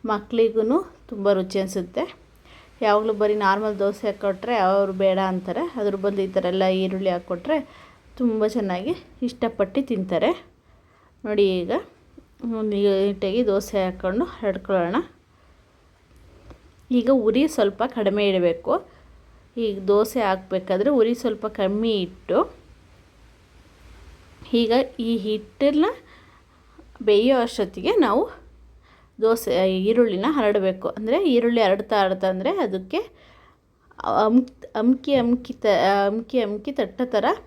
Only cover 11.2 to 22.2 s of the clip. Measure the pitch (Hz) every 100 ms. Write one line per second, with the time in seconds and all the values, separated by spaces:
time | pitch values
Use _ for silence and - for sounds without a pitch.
11.2 | 214 208 202 185 175 277 - _ _ -
12.2 | _ _ 240 226 214 202 202 190 202 196
13.2 | 196 220 220 196 196 202 185 185 185 208
14.2 | 339 - 214 190 - 190 175 226 339 _
15.2 | _ _ _ _ _ _ _ _ _ -
16.2 | - - - - - _ _ 247 233 269
17.2 | 214 226 302 285 202 202 247 247 202 202
18.2 | 202 190 175 170 - 349 - - - -
19.2 | _ - _ - 226 196 190 202 214 254
20.2 | 208 190 190 190 185 185 226 277 226 240
21.2 | 247 214 220 214 190 208 226 208 180 -